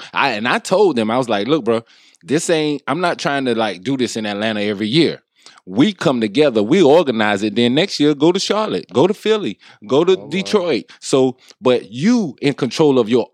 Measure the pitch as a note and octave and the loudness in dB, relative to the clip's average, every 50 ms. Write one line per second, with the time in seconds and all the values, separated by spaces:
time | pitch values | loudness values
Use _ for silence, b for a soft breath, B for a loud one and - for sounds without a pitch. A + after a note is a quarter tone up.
0 | B B - F#2 C3 C3+ A2+ G#2 A2+ B2 F3+ A#3 - - F#3+ F#3+ G#3+ F3+ C#3 A#2 | B B -2 0 0 0 0 -2 -2 -2 -2 -2 -2 0 2 2 2 2 2 0
1 | G#2+ G#2+ A#2 C3 C3 A#2 A2 G2+ G2+ B2 D#3 D3+ G#2+ A#2 A2+ A2+ A2+ b b b | 0 0 0 -2 -2 -2 -2 -2 -2 0 -2 0 0 0 -2 -2 -4 b b b
2 | b b b b - - C3+ D#3 - - E3+ D#3 D3+ D3+ D3 C#3 - - C3+ F3 | b b b b -6 -4 -4 -2 0 0 0 0 0 -2 -4 -4 -6 -6 -4 -2
3 | F#3 F3 C3+ - - D#3+ C#3+ C#3 C3+ B2 A#2 A2+ A2 G#2+ F2+ F2+ F#2 C3 C#3 B2+ | -2 -2 -2 -2 -4 -4 -2 -2 -2 -2 -2 -2 -2 -4 -4 -6 -6 -4 -2 -2
4 | A#2+ G#2+ - A#2 G#2+ G#2 G#2 G2+ G#2+ A2+ G#2+ G#2 G2+ G#2+ G#2 F#2+ A2 G#2 B2 E3+ | -2 -4 -4 -6 -6 -6 -4 -4 -4 -4 -4 -2 -4 -4 -4 -4 -4 -2 0 0
5 | D3 F#2+ C#2 - _ _ b b b b b b b F#2 F#2 A2+ E3 A3 F#3+ - | 0 0 -2 -6 _ _ b b b b b b b -4 0 0 2 2 0 0
6 | - D#3+ C3 A#2+ A2 G#2 G2 C#3 D3+ C#3+ A2+ G#2+ G2+ A2 D#3+ G3+ E3+ C3 D3+ F3+ | 0 0 0 0 0 0 2 2 2 2 2 0 2 2 4 4 6 6 6 4
7 | E3+ C3+ A2 A2+ G#2+ G#2+ G#2 G2 G#2+ A2 G2+ A#2 A#2+ A#2+ B2+ D3+ F#3+ G3+ - - | 4 2 0 0 0 0 0 0 -2 -2 0 0 0 2 2 0 -2 -2 -2 0
8 | C#3+ D3 D3+ C3+ D3 E3+ F#3 F#3+ - - G3+ G#3+ G#3+ G3+ F#3+ F2+ - - - - | 0 0 2 2 2 2 2 2 -2 -2 -2 -2 -2 -4 -4 -6 -8 -2 0 2
9 | E3+ F#3 G#3 - - G#3+ A3 G#3+ F3+ A2+ F#2 B B B B B - G#2 B2+ D3 | 2 2 0 -2 -2 -2 -2 0 -2 -6 -8 B B B B B -6 -2 0 2
10 | F3 F#3 F#3+ F#3+ - C#3+ D3+ F#3+ F#3 - G#3+ G3+ F3 E3+ C3+ G2 - B B B | 2 2 2 0 -2 -4 -6 -6 -4 -2 -2 -2 0 0 -2 -2 -4 B B B
11 | - - C#3 C3+ C3 C3 B2 b b b b b G2+ B2+ B2 A#2 - F#2+ A2 B2+ | -6 -2 2 2 2 2 0 b b b b b 0 0 0 0 -2 -6 -8 -2
12 | D#3+ A3+ B3 A#3 G3+ C#3+ - - - C#3+ B2+ - C#3+ A#2+ - - D#3+ D3 C3+ B2+ | 0 2 2 2 0 -2 -6 -4 -4 -4 -2 -2 -4 -4 0 2 2 4 4 4
13 | A2 G#2 B2 A#2+ G2+ - | 2 2 2 0 0 0